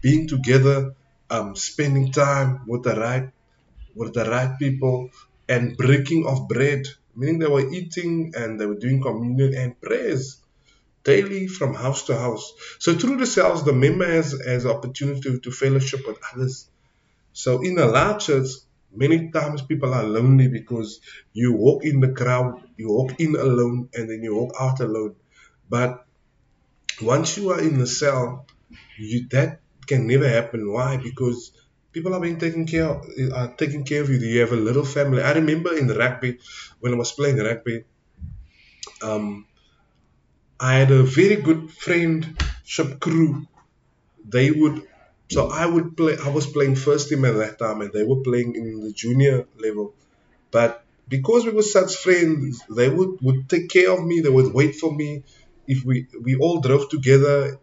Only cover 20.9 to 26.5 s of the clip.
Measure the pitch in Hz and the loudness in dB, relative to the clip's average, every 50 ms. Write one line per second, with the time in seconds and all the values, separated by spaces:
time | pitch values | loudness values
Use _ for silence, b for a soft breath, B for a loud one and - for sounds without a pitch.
20.9 | - - B B B B B B _ 107 120 123 117 101 101 131 151 - - 156 | -10 -16 B B B B B B _ -2 0 0 2 4 4 4 4 4 0 0
21.9 | 143 135 131 127 - - 127 123 127 127 127 123 117 - - - _ - 113 110 | 2 2 2 2 0 -2 -2 0 0 0 0 -2 -4 -10 -18 -20 _ -10 -4 -2
22.9 | 104 117 135 131 - - 165 156 151 - 131 135 123 120 120 120 120 123 120 127 | 0 0 0 -2 -2 -2 -2 0 0 0 2 2 2 2 2 0 0 -4 -8 -8
23.9 | - 120 113 110 110 110 113 113 104 104 120 120 - - 131 131 131 131 127 110 | -8 -10 -8 -8 -8 -8 -6 -4 -4 -4 -4 -4 -6 -4 -4 -2 -2 -2 -4 -4
24.9 | 107 110 107 104 95 _ _ b b b b b b b b _ - 120 127 123 | -4 -4 -6 -6 -8 _ _ b b b b b b b b _ -4 -2 -2 -2
25.9 | - - - _ _ _ _ _ _ _ _ _ | -4 -8 -18 _ _ _ _ _ _ _ _ _